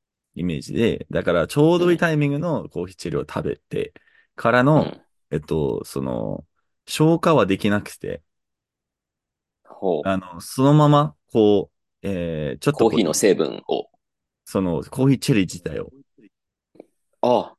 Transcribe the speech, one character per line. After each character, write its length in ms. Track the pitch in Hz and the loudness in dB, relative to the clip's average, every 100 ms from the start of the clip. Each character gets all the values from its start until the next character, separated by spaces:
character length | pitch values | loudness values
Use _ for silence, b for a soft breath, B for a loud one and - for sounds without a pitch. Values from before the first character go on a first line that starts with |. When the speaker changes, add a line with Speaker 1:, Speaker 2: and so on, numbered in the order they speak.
| _ _ _ | _ _ _
Speaker 1:
イ 100 | - | -8
メ 120 | 87 76 | -6 -6
ー 40 | |
ジ 140 | - | -6
で、 320 | 78 113 71 - | -2 0 -2 -4
だ 120 | 82 | -4
か 100 | - | 0
ら 140 | 87 78 | 0 0
ち 100 | - | 2
ょ 200 | 156 175 | 4 4
う 20 | |
ど 120 | 175 | 2
い 20 | |
い 40 | 170 | 0
タ 140 | 170 | 0
イ 60 | 156 | 0
ミ 100 | 147 | 0
ン 40 | |
グ 60 | 143 | -2
の 300 | 175 127 - | -4 -6 -6
コ 140 | - | -10
ー 40 | 90 | -10
ヒ 80 | |
ー 20 | - | -10
チ 120 | - | -6
ェ 20 | |
リ 40 | 73 | -6
ー 40 | |
を 20 | |
食 260 | - - - | -4 -6 -6
べ 80 | - | -8
て 380 | _ - - b b b b | _ -8 -8 b b b b
か 160 | - 120 | -4 2
ら 120 | 123 | 4
の、 120 | 131 | 4
Speaker 2:
う 100 | 151 | 4
ん。 40 | 98 | 2
う 20 | |
ん。 120 | - _ _ _ | -6 _ _ _
Speaker 1:
え 60 | 78 | -8
っ 40 | |
と、 420 | 76 80 71 50 | -4 -2 -2 -4
そ 180 | - - | -8 -6
の、 420 | 67 60 53 50 - _ _ _ - | -6 -4 -6 -8 -12 _ _ _ -10
消 320 | - 156 165 | 0 2 4
化 160 | 170 | 4
は 120 | 151 95 | 4 4
で 100 | 95 | 2
き 140 | 104 | 0
な 100 | 104 | -2
く 140 | 101 - | -4 -12
て、 260 | - - _ _ _ _ _ _ _ _ _ _ _ _ _ _ | -10 -10 _ _ _ _ _ _ _ _ _ _ _ _ _ _
Speaker 2:
ほ 380 | _ - 95 80 | _ -8 -4 -2
う。 40 | 95 | -2
Speaker 1:
あ 80 | 95 | -4
の、 220 | 92 85 | -6 -16
そ 200 | - - | -10 0
の 120 | 135 | 4
ま 160 | 151 147 | 6 6
ま、 260 | 147 147 - _ | 4 2 -6 _
こ 380 | 120 104 101 - _ _ _ | 2 4 4 0 _ _ _
う、 40 | 95 | -8
え 500 | 92 85 78 76 65 | -6 -6 -6 -6 -4
ー、 20 | |
ち 100 | - | -4
ょ 20 | |
っ 20 | |
と 60 | 147 | 0
こ 60 | 113 | 0
う、 20 | |
Speaker 2:
コ 40 | 113 | 2
ー 20 | |
ヒ 40 | |
ー 40 | 87 | 0
の 80 | |
成 200 | - 101 | 2 2
分 280 | 90 73 52 - | 2 0 -6 -6
を。 220 | - - _ _ _ _ _ | -6 -6 _ _ _ _ _
Speaker 1:
そ 160 | - - | -6 -4
の、 220 | 92 80 | -2 -4
コ 200 | - - | -6 0
ー 40 | 131 | 2
ヒ 60 | |
ー 40 | 127 | 2
チ 140 | - | 2
ェ 20 | 117 | 0
リ 40 | |
ー 40 | |
自 180 | 90 87 | 0 -4
体 180 | - 67 | -10 -10
を。 100 | - 135 _ _ 107 _ _ _ _ - - _ _ _ | -10 -16 _ _ _ _ _ _ _ -20 -20 _ _ _
Speaker 2:
あ、 340 | 120 120 - | 0 0 0